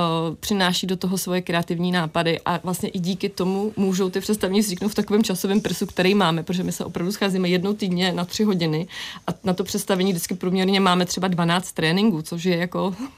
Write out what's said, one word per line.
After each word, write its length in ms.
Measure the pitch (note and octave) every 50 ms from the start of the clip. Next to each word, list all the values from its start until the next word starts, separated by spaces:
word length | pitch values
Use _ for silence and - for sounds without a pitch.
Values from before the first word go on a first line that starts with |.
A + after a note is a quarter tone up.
| F3 E3+ E3 E3 D#3+ E3 D3+ -
přináší 460 | - - G#3 G3 F#3 F3+ F3+ - -
do 100 | F3+ F#3+
toho 220 | F3+ - F3+ G3 F3+
svoje 220 | - F#3 F3+ F3+ F3+
kreativní 500 | - E3+ E3+ E3+ - F#3 E3+ F3 F3+ F3+
nápady 480 | F3+ E3 D#3 - E3+ E3 E3 E3 - -
a 160 | - F3+ - -
vlastně 260 | F3+ F3+ - - F#3+
i 100 | - G3
díky 300 | E3+ F3+ G3 F3+ - G3+
tomu 440 | G3+ - F#3 F#3+ F#3+ G3 G3+ G#3+ G#3+
můžou 340 | - G3+ F#3+ F#3+ F3+ G3 F#3
ty 100 | F3+ G3
představení 400 | F#3 - G#3+ G#3+ - F#3 F#3+ G#3
vzniknout 280 | G#3+ G#3+ F3+ F3+ G3 G#3
v 60 | -
takovém 280 | - G3+ - G3+ G#3 A3
časovém 380 | - F#3+ F3 - G3 G3 G#3+
presu, 260 | G3+ - F3 - G#3
který 280 | F3 - - F3 F#3 G3+
máme, 280 | G#3 G3 D#3+ E3 D#3+ D#3+
protože 200 | - F3+ F3+ F3+
my 100 | F3 E3+
se 120 | - -
opravdu 280 | - F3 F#3 F3 F3+ G#3+
scházíme 360 | - G#3 G3 F#3 F#3 F#3 F3
jednou 240 | F3 F3+ F3 G3 G#3+
týdně 400 | G#3 G#3+ F#3 F3+ F3 F#3 F#3 E3+
na 120 | F3 F3
tři 200 | F3+ - - G#3+
hodiny 420 | G#3 G3 F3+ E3+ D#3+ D#3 D#3 F3+ - - - - - - - -
a 40 | - - - -
na 80 | F#3+ F3+
to 100 | F3+ G3
představení 480 | - - G#3 - - G3 F3+ F#3 G3 F#3+
vždycky 220 | E3 - - G3+
průměrně 460 | F3+ - F3+ F3+ F#3+ F#3 F#3 G3 F#3+
máme 240 | G3 F#3 F3+ F3+ F3+
třeba 220 | F3 - F#3+ F3+ F#3+
dvanáct 440 | F3+ E3+ F3 E3 E3+ F#3 E3+ - -
tréninků, 500 | - D#3+ D#3 E3 F#3+ G#3 A3+ F#3 D#3 D#3
což 220 | - F3 E3+ E3
je 120 | F#3 F3+
jako 380 | E3 F3 F3 - F3 F3 F#3+ F#3 F#3+ B3+ - -